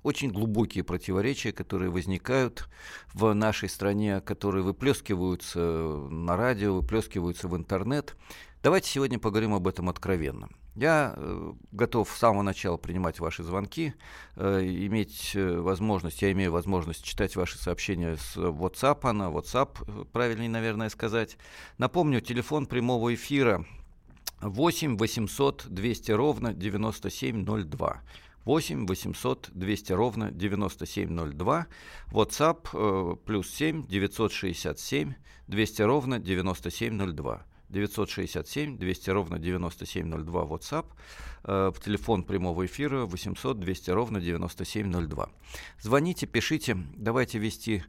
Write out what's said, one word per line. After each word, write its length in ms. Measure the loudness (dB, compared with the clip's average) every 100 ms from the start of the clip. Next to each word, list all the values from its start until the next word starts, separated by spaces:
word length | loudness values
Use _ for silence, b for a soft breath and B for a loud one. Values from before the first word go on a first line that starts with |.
очень 300 | -4 -2 -2
глубокие 500 | 0 2 2 2 0
противоречия, 680 | -2 -2 0 0 0 0 -4
которые 380 | -6 -4 -2 0
возникают 800 | 0 -2 -2 0 2 2 -2 -12 B B B B
в 180 | 2 4
нашей 360 | 6 4 2 -2
стране, 520 | 0 2 2 2 0
которые 440 | -2 -2 0 2
выплескиваются 960 | 2 2 2 2 2 0 2 0 -2 0
на 760 | 2 2 0 -2 -6 -4 0 2
радио, 380 | 2 2 2
выплескиваются 720 | 2 2 0 0 -2 -2 -2 -4
в 100 | -4
интернет. 600 | -2 -2 0 -2 -4 -10 B B B B
Давайте 300 | 4 4 4
сегодня 300 | 0 0 0
поговорим 340 | 0 2 4
об 140 | 2 2
этом 200 | 0 -2
откровенно. 600 | -2 0 0 0 -4 -10 -16 -16
Я, 400 | 0 4 4 4 -2
э, 360 | -6 -6 -8 -12 -8
готов 360 | 0 2 4 2
с 100 | 6
самого 240 | 6 6
начала 340 | 4 0 0 -2
принимать 420 | -2 0 0 0
ваши 240 | -4 -4
звонки, 520 | -4 -4 -4 -4 -4 -6 B B B -2
э, 240 | 2 4 2 0 0
иметь, 460 | 0 0 -4 -4
э, 240 | 0 2 2
возможность, 640 | 2 2 2 2 0 2
я 80 | 2
имею 220 | 4 4
возможность 500 | 2 2 0 0 -6
читать 320 | -6 -2 0
ваши 240 | 0 -2 -2
сообщения 580 | -4 -2 -2 -2 -2 -4
с 200 | -6 -2
WhatsApp, 760 | -2 0 -2 2 2 4 2
на 160 | 0 0
WhatsApp, 420 | -2 -2 0 0 -4 -12
э, 180 | -10 -6
правильнее, 360 | 0 0 0 -2
наверное, 400 | -2 -2 -2 -4
сказать. 480 | -4 -2 0 -2 -6 B B B B
Напомню, 420 | 2 4 4 4
телефон 460 | 2 -2 0 -2 0
прямого 460 | 0 2 2 2
эфира 520 | 0 0 4 6 4 0 B -18 -20 -20 -18 -16 -8
восемь 560 | -4 2 2 2 0 2
восемьсот 720 | 2 2 -2 2 2 0 -6
двести 440 | -2 -2 0 2
ровно 400 | 4 4 2 -2
девяносто 580 | -2 -2 0 -2 -2 -6
семь 340 | -4 -2 -2
ноль 200 | 0 -2
два. 380 | -2 -2 -2 -4 -10 B B B
Восемь 420 | 2 2 2 -2 -2
восемьсот 640 | -2 -4 -4 -2 -2 -6
двести 400 | -4 -2 -2 0
ровно 380 | 2 2 0 -4
девяносто 560 | -2 -2 0 -2 -4 -6
семь 240 | -4 -2
ноль 220 | -2 -4
два. 340 | -2 0 0 -2 B B B B
WhatsApp, 560 | 2 4 4 2 2 -4
э, 440 | 0 2 2 0 -4
плюс 260 | -2 -2 -2
семь 340 | -2 -2 -2 -2
девятьсот 460 | 0 0 2 0
шестьдесят 460 | 0 -4 -2 -4 -4
семь 360 | -2 -2 -2 -6 B B B
двести 360 | 0 2 4
ровно 380 | 4 4 2 -2
девяносто 500 | 0 0 0 -2 -6
семь 240 | -4 -4
ноль 180 | -2 -2
два. 320 | -2 -4 -6 -10 b b
Девятьсот 400 | -2 -2 0 -2
шестьдесят 400 | -2 -4 -4 -4
семь 300 | -4 -4 -4
двести 320 | -4 -2 0
ровно 280 | 0 0 -2
девяносто 460 | -2 -2 -2 -6
семь 220 | -8 -4 -4
ноль 160 | -4
два 220 | -2 -2
WhatsApp. 420 | -2 -4 -4 -6 -6 -12 B B B B
Э, 260 | -2 2 2 0
телефон 380 | -2 -2 2 0
прямого 400 | 0 0 0 0
эфира 400 | -2 -2 -2 -2
восемьсот 560 | -2 -4 -6 -4 -4 -2
двести 300 | -2 -4 0
ровно 320 | 2 2 0
девяносто 420 | 0 -2 -2 -6
семь 240 | -6 -2 0
ноль 180 | 0 -2
два. 220 | -4 -6 -8 B B B B
Звоните, 460 | 2 4 4 0 -2
пишите, 520 | 0 2 0 0 -2 -4 -4
давайте 420 | 0 2 2 0
вести 460 | -2 -2 -2 -2